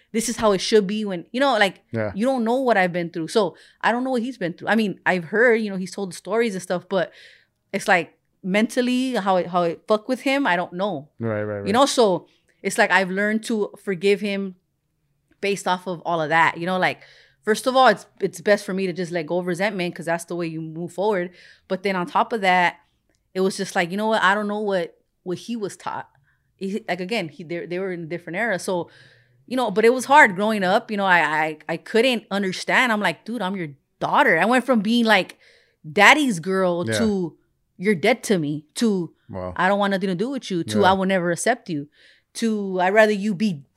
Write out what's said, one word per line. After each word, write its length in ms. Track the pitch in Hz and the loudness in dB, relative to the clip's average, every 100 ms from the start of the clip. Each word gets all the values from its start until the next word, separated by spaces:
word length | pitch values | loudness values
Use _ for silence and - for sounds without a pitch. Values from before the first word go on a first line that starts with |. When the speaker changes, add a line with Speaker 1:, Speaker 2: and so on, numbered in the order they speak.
| _ | _
Speaker 1:
"This 180 | 226 226 | -6 -4
is 80 | 226 | 0
how 140 | 220 | 2
it 100 | 185 | 2
should 240 | - 220 190 | 4 2 2
be," 180 | 214 208 | -2 -6
when, 200 | 180 - | -6 -6
you 80 | 240 | -2
know, 180 | 277 220 | 0 2
like, 240 | 202 - _ | 2 -2 _
Speaker 2:
Yeah. 200 | 113 107 139 | -6 -4 -2
Speaker 1:
you 80 | 240 | -2
don't 180 | 262 | 0
know 140 | 220 254 | 0 0
what 180 | 254 196 | 2 2
I've 160 | 185 | 2
been 160 | 175 170 | 0 -6
through. 200 | 170 156 | -6 -4
So 260 | 226 185 - - _ | 0 0 -2 -20 _
I 100 | 190 | 0
don't 120 | 233 | 0
know 80 | 262 | -2
what 100 | 254 | -2
he's 160 | 240 247 | -4 -6
been 160 | 175 | -8
through. 140 | 175 - | -6 -2
I 80 | 214 | 0
mean, 240 | 214 160 - | 0 -2 -2
I've 200 | 180 160 | -2 0
heard, 300 | 208 247 226 | 2 4 4
you 80 | 214 | 0
know, 40 | 190 | -6
he's 160 | 185 | -8
told 220 | - 202 | -8 -10
stories 400 | 160 180 220 233 | -10 -6 -2 -2
and 80 | 190 | -2
stuff, 260 | - 180 - | -6 -6 -2
but 220 | 190 160 - - - _ _ _ | -2 -2 -6 -20 -20 _ _ _
it's 160 | 190 - | -6 2
like 300 | 185 160 _ _ _ | 2 0 _ _ _
mentally 720 | 185 196 240 262 247 247 262 240 | -2 0 0 0 0 0 0 -2
how 220 | 196 185 | 0 0
it, 100 | 170 | 0
how 160 | 175 | 0
it 200 | 170 160 - | -2 -2 0
fucked 200 | 214 214 | 0 0
with 120 | 247 | -4
him, 240 | 277 277 262 | 0 0 0
I 100 | 175 | 0
don't 180 | 180 | -2
know. 360 | 175 208 160 147 - | -4 -4 -4 -10 -8
Speaker 2:
Right, 240 | 113 107 | -4 -4
right, 160 | 104 104 | -4 -6
right. 80 | 101 | -2
Speaker 1:
You 60 | |
know, 120 | 226 277 | 2 2
so 400 | 269 220 175 - _ _ _ | 4 2 2 -4 _ _ _
it's 160 | 190 196 | -6 0
like 140 | 180 | 2
I've 180 | 180 190 | 2 2
learned 340 | 190 208 220 220 | -2 -2 -2 -2
to 260 | 220 202 - | -4 -4 -8
forgive 380 | - 185 196 202 | -8 -2 2 2
him 340 | 208 196 196 180 _ _ _ _ _ _ _ _ | 0 -4 -6 -10 _ _ _ _ _ _ _ _
based 260 | 202 190 196 | -4 -2 -2
off 200 | 180 190 | -4 -4
of 140 | 170 - | -8 -4
all 160 | 170 | -2
of 80 | 151 | 2
that. 280 | 165 160 - | 4 4 2
You 80 | 170 | -4
know, 120 | 185 | 0
like, 240 | 165 127 - - _ _ | 0 -2 -12 -20 _ _
first 240 | - 214 262 | -2 -2 2
of 80 | 254 | 4
all, 120 | 254 | 6
it's, 180 | 190 - - | 4 -2 -6
it's 200 | 190 - | -6 -4
best 240 | 185 202 - | 0 0 0
for 80 | |
me 140 | 190 190 | -4 -4
to 60 | |
just 180 | 170 170 | -4 -6
let 140 | 175 156 | -4 -4
go 120 | 175 | -4
of 60 | 180 | -2
resentment 480 | 170 202 196 175 165 | -2 -2 -2 -6 -6
'cause 100 | 156 | -4
that's 200 | 170 - | -4 -4
the 100 | 175 | -6
way 120 | 165 | -6
you 140 | 160 | -6
move 320 | 160 156 175 | -10 -10 -10
forward. 380 | - 208 196 180 - - _ - | -4 -2 0 -4 -10 -20 _ -8
But 160 | 185 | -6
then 120 | 196 190 | -2 -4
on 100 | 175 | -2
top 260 | 196 233 | 0 0
of 80 | 226 | 0
that, 360 | 196 180 175 - _ _ _ _ _ | 2 4 2 -2 _ _ _ _ _
it 80 | 185 | -2
was 160 | 190 - | -2 -2
just 180 | 185 196 | -6 -4
like, 140 | 175 | -4
you 80 | 196 | -2
know 100 | 220 | -2
what? 140 | 220 | 2
I 140 | 185 202 | 2 0
don't 120 | 208 | -2
know 120 | 208 | -4
what, 360 | 214 190 165 _ _ _ | -2 -2 -4 _ _ _
what 160 | 180 175 | -10 -10
he 160 | - 233 | -8 -8
was 200 | 190 - | -8 -10
taught. 320 | - - - _ _ _ _ - | -10 -10 -12 _ _ _ _ -12
He, 280 | 190 214 220 | -8 -6 -6
like, 120 | 180 | -6
again, 280 | 185 233 165 | -4 -6 -6
he, 140 | - | -10
they, 220 | 160 170 160 | -10 -8 -6
they 140 | 175 | -6
were 120 | 190 | -6
in 120 | 170 | -6
a 20 | 160 | -8
different 320 | 170 165 175 | -10 -8 -6
era. 220 | 233 180 | -4 -4
So, 320 | - 180 160 - - _ _ _ - | -4 -4 -6 -12 -20 _ _ _ -8
you 100 | 254 | -4
know, 140 | 233 | -2
but 120 | 190 226 | 2 4
it 80 | |
was 120 | 254 240 | 4 6
hard 300 | 285 262 180 | 8 8 6
growing 280 | 208 214 | -2 0
up. 260 | 180 214 233 | 2 0 0
You 60 | 208 | -2
know, 80 | 196 | 2
I, 140 | 175 | 4
I, 380 | 151 156 156 156 - | 4 0 -2 -4 -8
I 100 | 165 | -8
couldn't 460 | - 220 262 240 - | -2 2 2 0 -4
understand. 600 | 196 190 175 - 190 254 | -4 -2 -4 0 2 2
I'm 80 | 214 | 0
like, 240 | 190 160 - | -2 -4 -8
"Dude, 160 | 240 | -8
I'm 160 | 185 196 | -6 -6
your 120 | 160 139 _ - | -8 -12 _ -8
daughter." 380 | 143 196 285 165 | -2 2 4 4
I 80 | 196 | 4
went 200 | 254 254 | 2 2
from 140 | 240 | 0
being 240 | 202 240 | 2 2
like, 340 | 226 202 175 - _ _ _ _ 151 | 4 2 0 -10 _ _ _ _ -6
"Daddy's 480 | 151 202 269 277 175 | 6 8 8 4 -2
girl" 460 | 185 190 185 175 185 | -2 0 0 0 -2
Speaker 2:
Yeah. 100 | 220 | 0
Speaker 1:
to 380 | 220 196 170 - _ _ _ - | 0 0 -4 -8 _ _ _ -6
"You're 180 | 185 185 | -2 2
dead 280 | 196 247 - | 2 0 0
to 120 | 180 | 0
me," 280 | 147 151 - - | 0 -6 -8 -2
to 380 | 233 190 165 _ - | 0 0 -4 _ -14
Speaker 2:
Wow. 240 | 98 90 87 | -10 -8 0
Speaker 1:
"I 100 | 202 | 2
don't 120 | 202 | 2
want 120 | 202 | 2
nothing 160 | 190 190 | 0 -2
to 80 | 175 | -2
do 140 | 233 | -4
with 200 | 277 - | -6 -4
you," 140 | 180 | -4
to 160 | 165 208 | -2 2
Speaker 2:
Yeah. 120 | 190 | 4
Speaker 1:
"I 20 | |
will 120 | 190 190 | 4 2
never 220 | 190 175 | 0 0
accept 380 | 170 - 247 - | -2 0 -2 -2
you," 200 | 151 143 _ _ _ _ - | -8 -8 _ _ _ _ -4
to 440 | 226 214 196 185 | -2 -2 -2 0
"I'd 140 | 180 | 2
rather 180 | 214 214 | 6 6
you 240 | 208 208 175 | 4 -2 -2
be 280 | 214 151 - | -2 -2 -6